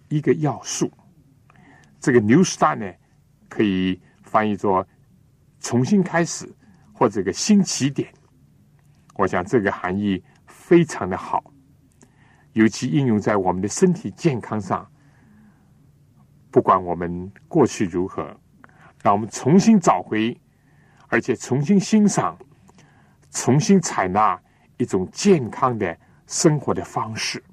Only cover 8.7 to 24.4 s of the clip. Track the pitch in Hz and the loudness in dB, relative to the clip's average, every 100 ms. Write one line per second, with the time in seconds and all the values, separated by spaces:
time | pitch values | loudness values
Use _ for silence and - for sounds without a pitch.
8.7 | _ _ _ _ - 95 92 87 123 95 | _ _ _ _ -4 -2 -2 0 0 0
9.7 | - 90 95 101 92 _ _ _ - - | -2 -4 -2 -2 -2 _ _ _ -12 4
10.7 | 175 165 - 92 92 - - - _ _ | 4 4 -4 -6 -6 -6 -8 -8 _ _
11.7 | _ _ _ _ _ _ _ _ 110 110 | _ _ _ _ _ _ _ _ 2 2
12.7 | - 127 151 131 104 98 98 92 90 101 | 2 -2 0 2 0 0 0 0 -2 -4
13.7 | - 185 175 104 - 165 120 - 107 101 | 0 2 2 -6 -4 -2 -2 -6 -8 -6
14.7 | 87 95 _ _ _ _ _ - _ _ | -8 -8 _ _ _ _ _ -20 _ _
15.7 | _ _ _ _ _ _ _ _ 131 - | _ _ _ _ _ _ _ _ 0 4
16.7 | 95 90 85 87 87 92 - - 170 110 | 0 0 -6 -6 -8 -12 -16 -4 2 2
17.7 | - 98 87 95 - 76 - _ _ - | 2 -4 -2 -6 -8 -12 -14 _ _ -20
18.7 | _ - _ 113 101 117 - 127 185 226 | _ -20 _ 0 0 -2 -4 4 6 6
19.7 | 214 170 90 - 107 110 - _ _ _ | 6 4 0 -2 -4 -4 -6 _ _ _
20.7 | _ _ _ - 117 - 113 - 135 147 | _ _ _ -4 -4 -2 -6 -4 -4 2
21.7 | 202 - 214 208 - 90 80 - _ _ | 0 2 2 2 0 -4 -8 -20 _ _
22.7 | _ _ _ _ _ _ - - 143 - | _ _ _ _ _ _ -4 0 2 4
23.7 | 196 - - 92 98 107 90 | 2 2 -4 -2 0 0 -2